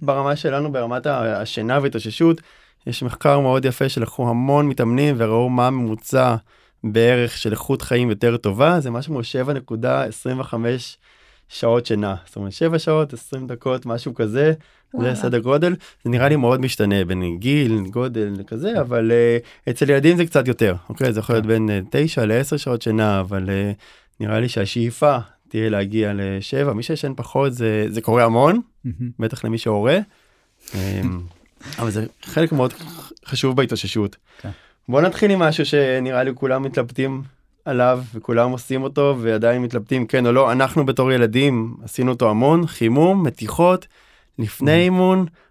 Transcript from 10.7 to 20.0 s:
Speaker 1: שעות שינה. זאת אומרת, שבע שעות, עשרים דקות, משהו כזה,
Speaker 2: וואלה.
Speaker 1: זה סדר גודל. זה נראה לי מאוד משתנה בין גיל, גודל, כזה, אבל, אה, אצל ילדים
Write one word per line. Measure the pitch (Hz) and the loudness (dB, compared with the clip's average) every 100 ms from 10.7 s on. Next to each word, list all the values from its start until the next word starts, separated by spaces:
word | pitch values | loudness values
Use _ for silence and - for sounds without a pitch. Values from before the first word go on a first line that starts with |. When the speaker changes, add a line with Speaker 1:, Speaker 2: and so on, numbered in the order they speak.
| 123 - - _ _ _ _ _ | -4 -8 -18 _ _ _ _ _
Speaker 1:
שעות | - 117 120 120 | -4 0 0 0
שינה. | 104 104 95 - | -2 -2 -6 -10
זאת | - | -12
אומרת, | 98 | -10
שבע | - 165 165 | -2 0 0
שעות, | 165 156 143 | 0 0 -2
עשרים | 120 - 131 127 | -8 -12 -12 -10
דקות, | 123 131 127 120 | -8 -4 -4 -4
משהו | 117 135 120 | -8 -6 -4
כזה, | 110 120 156 156 _ _ _ | -2 2 2 0 _ _ _
Speaker 2:
וואלה. | 254 120 123 | -4 -4 -2
Speaker 1:
זה | |
סדר | 123 120 | -2 -2
גודל. | 123 143 175 185 - _ | 0 2 2 -2 -8 _
זה | 120 | -2
נראה | 120 139 | 0 2
לי | 151 | 4
מאוד | 120 127 | 4 2
משתנה | 127 - 104 101 87 | 0 0 2 2 0
בין | 92 87 85 | -2 -4 -4
גיל, | 120 147 127 110 95 | 0 2 2 0 -2
גודל, | 117 127 113 104 98 98 | -4 -4 -4 -4 -6 -8
כזה, | 113 190 220 | -8 -4 -2
אבל, | 123 120 113 | -2 0 2
אה, | 120 117 120 - - - | 4 4 2 -2 -8 -8
אצל | 127 139 | 0 2
ילדים | 139 | 4